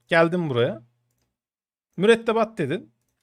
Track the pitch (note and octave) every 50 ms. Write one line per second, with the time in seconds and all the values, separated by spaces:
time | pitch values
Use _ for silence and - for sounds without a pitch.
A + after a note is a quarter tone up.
0 | _ - F3 E3 E3 E3 E3+ F3+ E3+ D3+ B2+ A#2+ A#2 D3 G3 - - _ _ _
1 | _ _ _ _ _ _ _ _ _ _ _ _ _ _ _ _ _ _ _ -
2 | F3 G#3+ A#3 A3+ A3+ - A3 A3+ A3 A3 A3+ - D#3+ B2+ C#3+ G#3+ - - _ _
3 | _ _ _ _